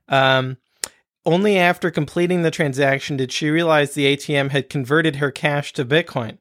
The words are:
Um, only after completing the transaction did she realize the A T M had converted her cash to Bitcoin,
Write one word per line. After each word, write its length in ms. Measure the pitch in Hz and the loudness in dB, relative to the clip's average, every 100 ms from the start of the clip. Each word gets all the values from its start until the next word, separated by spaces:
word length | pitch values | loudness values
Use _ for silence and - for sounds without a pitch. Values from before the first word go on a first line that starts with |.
| - | -2
Um, 500 | 139 135 131 131 131 _ _ - _ _ _ | 2 4 2 0 -8 _ _ -14 _ _ _
only 340 | - 170 208 196 | 0 2 2 2
after 320 | 175 180 180 | 2 2 -2
completing 520 | 156 143 - 175 180 | -2 -2 -2 0 2
the 80 | 165 | 0
transaction 640 | - 151 131 143 135 - 143 | 0 -2 0 0 0 -2 -4
did 140 | 127 | -4
she 180 | - 151 | -2 -2
realize 440 | 160 170 156 143 | 0 2 2 2
the 120 | 147 139 | 0 0
A 100 | 139 | 0
T 180 | - 147 | 0 -2
M 140 | 139 | 0
had 180 | 139 127 | -2 -2
converted 480 | 147 123 151 160 139 | -6 0 0 2 0
her 140 | 143 | -4
cash 420 | - 160 143 143 | -2 -2 -2 -4
to 100 | - | -6
Bitcoin, 540 | 123 151 170 135 117 - | -2 0 -2 -6 -8 -10